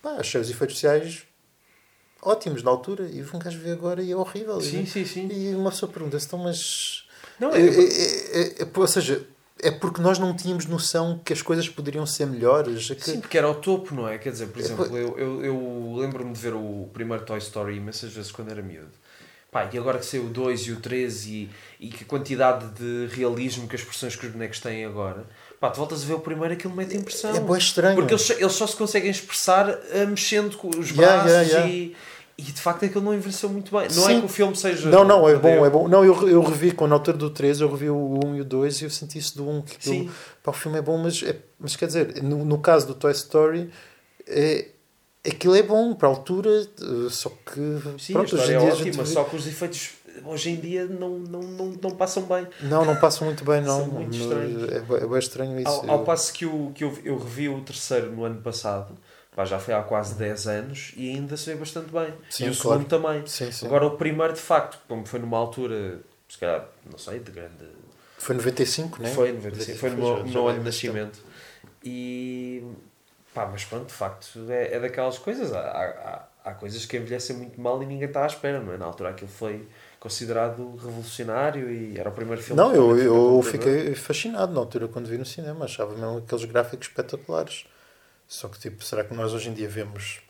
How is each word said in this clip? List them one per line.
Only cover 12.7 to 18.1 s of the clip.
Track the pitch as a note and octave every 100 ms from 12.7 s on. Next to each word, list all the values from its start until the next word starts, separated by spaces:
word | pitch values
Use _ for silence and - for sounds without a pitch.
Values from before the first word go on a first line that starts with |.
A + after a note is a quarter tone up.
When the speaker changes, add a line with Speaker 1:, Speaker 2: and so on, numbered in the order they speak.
| A2+ A2+
Speaker 1:
É |
que | C#3
Speaker 2:
Sim, | - D#3
porque | - E3
era | D3
o | D3+
topo, | F#3+ F#3+ F#3+
não | C#3+ A2+
é? | G#2+
Quer | C#3
dizer, | A2+ A2
por | A2
Speaker 1:
É, |
Speaker 2:
exemplo, | A#2 A2 A#2
Speaker 1:
po- | A#2+
Speaker 2:
eu, | A#2+ A#2+
eu, | C3 C3
eu | C#3 C3 B2 A#2+ A#2 A#2
lembro-me | C3+ C3 B2
de | A#2
ver | A#2+
o | A2 G#2+ G2+ F#2
primeiro | - A#2 A2+
Toy | - G#2+
Story | G#2 G#2+ G2+ G2+
imensas | G2+ G#2+ A2+